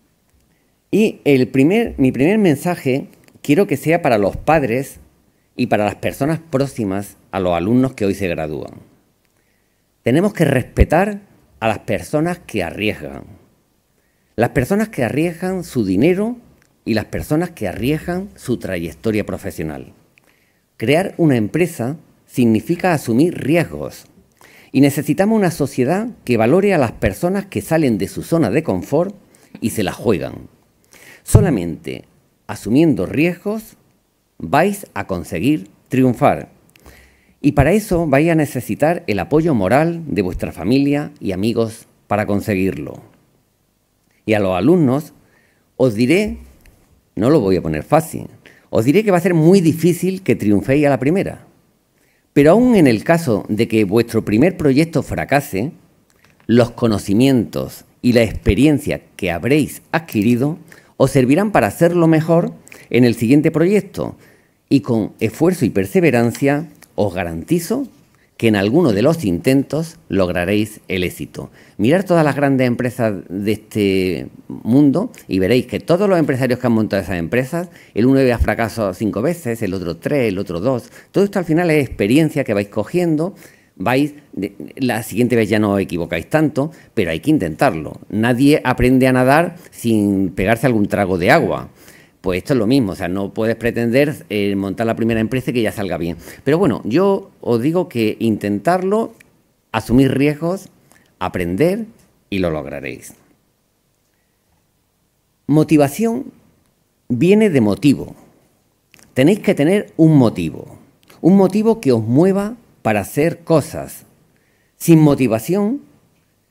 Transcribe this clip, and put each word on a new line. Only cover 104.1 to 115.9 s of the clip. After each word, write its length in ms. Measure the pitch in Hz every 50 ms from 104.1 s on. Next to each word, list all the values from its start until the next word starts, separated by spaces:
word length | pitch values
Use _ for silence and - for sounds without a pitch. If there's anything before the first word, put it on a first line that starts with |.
| _ _ _ _ _ _ _ _ _ _ _ _ _ _ _ _ _ _ _ _ _ _ _ _ _ _ _
Motivación 840 | - 143 156 151 151 160 147 143 135 - - 220 226 226 - - - - _ _ _ _ _ _ _ _ _ _ _ _ _ _ _
viene 400 | 127 117 156 180 208 214 220 208
de 100 | 156 131
motivo. 560 | 107 104 95 - - 143 113 71 73 - - - - _ _ _ _ _ _ _ _ _ _ _ _ _ _ - _ _ _
Tenéis 280 | 127 131 165 214 208
que 140 | - 208 180
tener 380 | - 143 160 196 208 - - - -
un 180 | 160 160 156
motivo, 640 | 139 123 107 104 90 85 76 69 71 - - - - - _ _ _ _ _ - _
un 160 | - 165 190
motivo 420 | 196 190 175 190 214 214 226 214 220
que 140 | - 139 120
os 100 | 113 107
mueva 540 | 113 120 143 175 190 185 196 202 214 247 - _ _ _ _
para 200 | - 110 107 104
hacer 400 | 98 - - 147 147 170 170 -
cosas. 640 | - - 165 151 - - - 78 69 67 - - - _ _ _ _ _ _ _ _ _ _ _ _ _ _ _
Sin 200 | - 165 165 156
motivación 840 | 156 143 139 120 131 107 110 117 117 - 175 208 202 208 269 285 - _